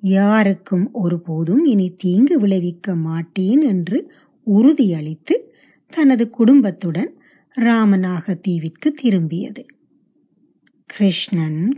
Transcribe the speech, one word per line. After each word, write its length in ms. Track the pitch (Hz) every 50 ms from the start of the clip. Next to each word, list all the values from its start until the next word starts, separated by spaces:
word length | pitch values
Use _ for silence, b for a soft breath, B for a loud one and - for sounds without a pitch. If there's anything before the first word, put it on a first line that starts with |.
"யாருக்கும் 920 | 202 190 190 196 202 202 214 220 208 196 190 190 - - 190 175 190 254 -
ஒருபோதும் 720 | 233 180 170 175 165 170 170 160 160 165 156 196 277 339
இனி 260 | 294 226 202 185 180
தீங்கு 500 | 175 - - 185 180 196 254 294 349 269
விளைவிக்க 540 | 208 196 190 185 175 180 170 175 - 202 180
மாட்டேன்" 680 | 165 160 160 160 165 165 - - 190 185 190 240 294
என்று 520 | 311 254 196 185 165 175 214 330 - b b b b b b b b
உறுதியளித்து 880 | 226 196 208 240 277 311 - 240 190 170 156 151 156 160 - _ - 349 494 - - b b b b b b b
தனது 440 | b - 320 311 269 262 220 233 226
குடும்பத்துடன் 880 | - - 226 220 277 285 220 196 170 - - 170 151 170 262 - - b b b b b b b b
ராமநாக 840 | 254 226 233 233 226 220 208 196 190 185 180 180 170 - - 185 165 - 196
தீவிற்கு 460 | 175 165 151 165 - _ - 302 294 - -
திரும்பியது. 640 | 240 196 180 165 151 160 175 208 - 208 - - _ _ _ _ _ _ _ _ _ _ _ _ _ _ _ _ _ _ _ _ _ _ _ _
கிருஷ்ணன், 920 | - - - 208 190 165 - - - 196 170 160 156 156 156 175 226 277